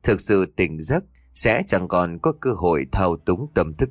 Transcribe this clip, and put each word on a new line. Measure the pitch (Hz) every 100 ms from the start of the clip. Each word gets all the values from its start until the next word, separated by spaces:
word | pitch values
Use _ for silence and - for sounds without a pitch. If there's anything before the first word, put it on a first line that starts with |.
thực | - 98
sự | - 101 92
tỉnh | - 87 78
giấc | 78 160 - _ _
sẽ | - - 120 196
chẳng | 92 87
còn | 90 87 85
có | 160
cơ | 156 131
hội | 98 87 78 65
thao | 98 92 82
túng | - 90 151
tâm | - 78
thức | 78 131